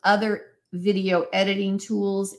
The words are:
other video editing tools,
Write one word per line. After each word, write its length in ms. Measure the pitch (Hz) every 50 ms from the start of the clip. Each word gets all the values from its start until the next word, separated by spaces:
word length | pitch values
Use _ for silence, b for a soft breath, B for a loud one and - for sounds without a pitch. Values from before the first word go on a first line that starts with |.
| -
other 440 | 190 208 202 220 214 208 208 - - _ _ _ _ -
video 540 | 175 175 208 202 190 190 190 180 175 170 -
editing 460 | - 190 196 196 196 196 202 196 196 202
tools, 580 | - - 220 202 202 196 196 196 196 196 -